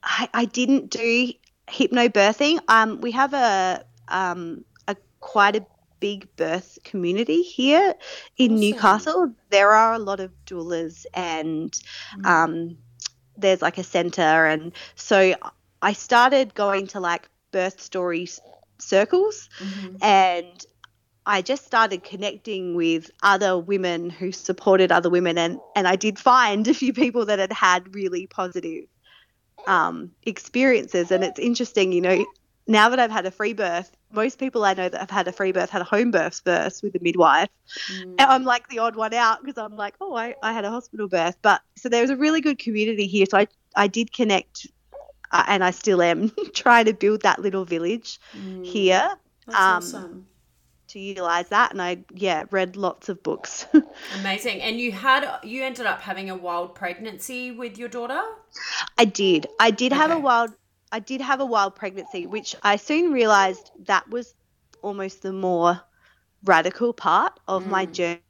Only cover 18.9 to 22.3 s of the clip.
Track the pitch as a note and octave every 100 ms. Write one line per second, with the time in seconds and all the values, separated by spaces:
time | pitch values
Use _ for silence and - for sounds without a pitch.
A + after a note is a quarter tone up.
18.9 | F#3+ G#3 F4+ G#4 G#4+ - - G3 F#3+ F#3+
19.9 | F#3+ G3+ G3 F#3+ F3 F3 F3+ - _ -
20.9 | _ _ _ - G3+ F#3 C#4 _ A#3 A3
21.9 | F#3 - G3 G3+